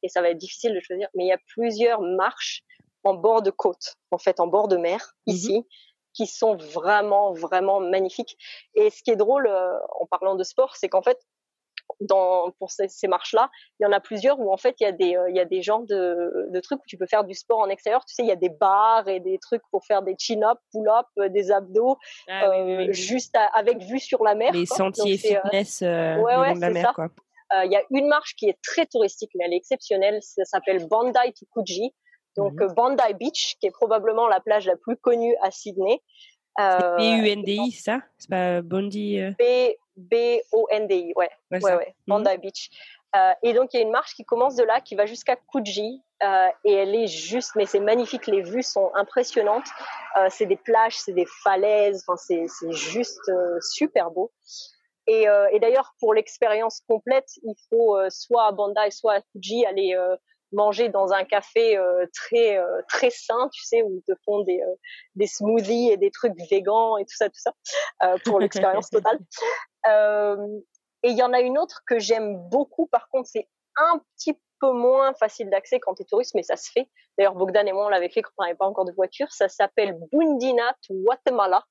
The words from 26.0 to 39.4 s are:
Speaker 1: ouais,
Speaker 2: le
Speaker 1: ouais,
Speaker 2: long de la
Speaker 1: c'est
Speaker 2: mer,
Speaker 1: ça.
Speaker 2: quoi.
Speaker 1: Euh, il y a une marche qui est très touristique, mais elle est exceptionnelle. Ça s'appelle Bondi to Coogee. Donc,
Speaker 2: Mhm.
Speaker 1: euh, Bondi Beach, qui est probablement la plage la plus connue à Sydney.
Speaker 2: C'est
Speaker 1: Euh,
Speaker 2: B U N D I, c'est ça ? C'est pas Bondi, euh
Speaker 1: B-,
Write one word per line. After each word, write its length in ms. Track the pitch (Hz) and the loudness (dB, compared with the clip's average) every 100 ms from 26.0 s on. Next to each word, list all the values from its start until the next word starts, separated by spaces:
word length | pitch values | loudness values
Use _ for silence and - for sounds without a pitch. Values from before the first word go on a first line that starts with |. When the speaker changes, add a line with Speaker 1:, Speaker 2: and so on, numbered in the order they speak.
| 165 160 | 0 0
Speaker 1:
ouais, 180 | 226 254 | 2 2
Speaker 2:
le 40 | |
Speaker 1:
ouais, 60 | 262 | 2
Speaker 2:
long 60 | 175 | 0
de 60 | |
la 60 | 175 | 0
Speaker 1:
c'est 60 | |
Speaker 2:
mer, 120 | 175 180 | 2 0
Speaker 1:
ça. 60 | |
Speaker 2:
quoi. 160 | 208 165 _ _ _ _ 190 | 0 -8 _ _ _ _ 0
Speaker 1:
Euh, 100 | 185 | 2
il 60 | |
y 40 | 202 | 0
a 80 | - | 2
une 160 | 269 285 | 0 2
marche 280 | 294 302 - | 2 0 -4
qui 120 | 208 | -2
est 80 | - | -2
très 220 | - - 320 | -4 -2 -2
touristique, 460 | 240 208 - 214 185 | 2 0 -2 -12 -6
mais 100 | 175 | -2
elle 80 | |
est 40 | 180 | -2
exceptionnelle. 640 | - 262 - 196 196 214 | -2 -6 -2 0 2 0
Ça 240 | - - 185 | -6 -6 -2
s'appelle 420 | 190 190 190 165 | -2 0 -2 0
Bondi 460 | 214 247 240 254 - | 0 2 2 0 -4
to 80 | - | -10
Coogee. 420 | - 190 180 240 _ _ _ _ - | -8 -6 -6 -6 _ _ _ _ -4
Donc, 180 | 202 | -4
Speaker 2:
Mhm. 80 | 147 | -2
Speaker 1:
euh, 100 | 196 | -2
Bondi 400 | 175 247 277 233 190 | 2 2 2 0 0
Beach, 380 | 247 - - - | -6 -6 -8 -4
qui 60 | 196 | -4
est 40 | |
probablement 560 | - 226 220 214 220 233 | -2 0 2 2 2 2
la 120 | 190 | 2
plage 260 | - 214 190 | 2 0 0
la 100 | 175 | -2
plus 220 | - 240 | -4 -4
connue 380 | - 240 233 233 | 0 0 2 0
à 80 | 190 | 0
Sydney. 500 | - 214 190 190 247 _ _ - _ _ - | -4 -10 -4 0 0 _ _ -20 _ _ -2
Speaker 2:
C'est 60 | 202 180 | 2 2
Speaker 1:
Euh, 140 | 180 175 | 2 2
Speaker 2:
B 40 | |
U 260 | 220 226 214 | 2 2 2
N 140 | 208 | 0
D 80 | 190 | -4
I, 180 | 202 247 | -2 -4
c'est 120 | - | -6
ça ? 160 | - 240 - _ | -6 -6 -6 _
C'est 120 | - | -6
pas 320 | 190 180 175 | -2 -2 -2
Bondi, 560 | 170 185 202 202 208 202 | -4 -6 -4 -6 -4 -4
euh 120 | 190 | -6
Speaker 1:
B-, 380 | 190 | 0